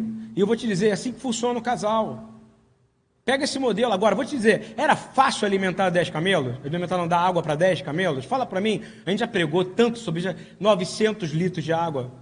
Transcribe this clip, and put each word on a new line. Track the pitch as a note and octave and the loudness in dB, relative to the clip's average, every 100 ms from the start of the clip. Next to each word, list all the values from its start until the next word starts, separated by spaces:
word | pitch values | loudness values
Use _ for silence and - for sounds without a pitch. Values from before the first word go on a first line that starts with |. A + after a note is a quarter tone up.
| - - - - | -4 -8 -8 0
e | |
eu | G3+ | 0
vou | A3+ | 2
te | A#3+ | 0
dizer, | F3+ G#3+ | 2 2
é | |
assim | G3 B3+ | 2 -4
que | A3+ | -6
funciona | C4 A3+ A#3+ A#3+ | -6 -2 -2 -2
o | |
casal. | A#3+ A#3 G#3 A3 G3 B2 - - - _ _ _ _ _ _ _ | -4 -4 0 -2 -2 -8 -14 -20 -20 _ _ _ _ _ _ _
Pega | - C4+ D4 | -2 0 0
esse | C4+ | -2
modelo | C4 G3 B3 | 0 0 0
agora, | F#3+ G#3+ G3 | 2 2 2
vou | C4+ | -2
te | C#4+ | 2
dizer, | G#3+ E3+ - - | 2 2 -2 -2
era | D4+ A3 | 2 2
fácil | - - C4 - G#3 | 0 4 4 4 0
alimentar | F#3+ F#3+ F3 F#3+ | 2 0 0 2
dez | F3 E3 | 2 0
camelos? | D3+ F#3 F3+ B2+ A#2+ C#3+ | 0 2 2 0 -6 -4
Alimentar | F3 F3 F#3 | -4 -2 -2
não, | E3+ | 2
dar | E3+ | 2
água | F3+ F3 | 2 2
pra | D#3 D3 | 0 2
dez | F#3 D3+ | 2 2
camelos? | - D#3 F#3 C3 B2 | -2 -2 0 -2 -2
Fala | C4 A#3+ | -2 -2
pra | F#3 | 0
mim, | A3 F3+ - - - | 0 -2 -6 -10 -4
a | |
gente | G3+ | -2
já | A#3 | 0
pregou | F#3+ D#3+ E3+ | 0 2 0
tanto | F#3 - A#3 A#3 | 0 2 2 2
sobre, | - E3 | -4 -4
já, | F#3 E3 - - | -4 -6 -14 -2
novecentos | G3+ G3 F#3 - G#3+ G#3+ E3 | 2 2 0 0 0 0 -4
litros | D#3+ F#3 F3 | -2 -2 -2
de | D3+ | -2
água. | E3 E3 C#3 B2 - | -2 -2 -4 -8 -12